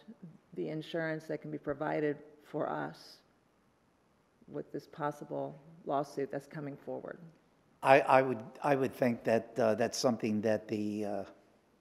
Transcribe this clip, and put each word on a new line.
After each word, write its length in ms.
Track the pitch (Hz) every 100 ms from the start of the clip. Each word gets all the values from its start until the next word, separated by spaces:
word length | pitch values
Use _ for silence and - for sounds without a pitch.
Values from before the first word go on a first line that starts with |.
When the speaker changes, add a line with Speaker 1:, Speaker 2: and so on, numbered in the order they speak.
| - - 170 - _
Speaker 1:
the 140 | 170 160
insurance 560 | 156 151 170 160 156
that 160 | - 151
can 100 | 151
be 60 | 151
provided 600 | 151 139 151 156 151 143 - -
for 240 | - - 139
us 520 | 151 147 - - - _ _ _ _ _ _ _ _ _ _ _ _ -
with 220 | 143 -
this 160 | 147 -
possible 720 | - 147 147 156 143 139 156 - - -
lawsuit 440 | 139 147 - 135
that's 160 | 139 -
coming 300 | 160 143 -
forward? 420 | - 127 - - 170 - _ _ _ _
Speaker 2:
I, 180 | 135 139
I 200 | 139 131
would, 220 | 135 117 113 -
I 120 | 147
would 180 | 135 127
think 320 | - 127 113
that, 300 | 120 113 - -
uh, 160 | 113 107
that's 200 | 113 -
something 460 | 135 113 117 107
that 260 | 110 107 -
the, 360 | 107 104 104 101
uh, 180 | 98 98 - _ _ _ _